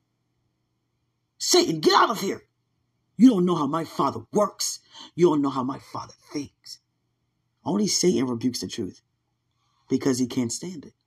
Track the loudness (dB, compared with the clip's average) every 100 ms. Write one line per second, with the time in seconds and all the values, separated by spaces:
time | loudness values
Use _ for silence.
0 | _ _ _ _ _ _ _ _ _ _
1 | _ _ _ -10 2 2 4 2 4 4
2 | 4 0 -4 -6 -10 _ _ _ _ _
3 | _ 6 6 6 2 0 0 -2 -4 -2
4 | -2 -2 -4 -2 -2 -2 -8 -8 _ -20
5 | -12 2 2 4 0 -2 -4 -6 -12 -14
6 | -14 -18 _ -12 -12 _ -20 -20 _ _
7 | _ _ _ _ _ _ -4 -2 0 0
8 | 2 2 0 -2 -4 -4 -8 -8 -8 -10
9 | _ _ _ _ _ _ _ _ -4 -2
10 | 0 0 -2 -2 -4 -6 -10 -12 -16 -20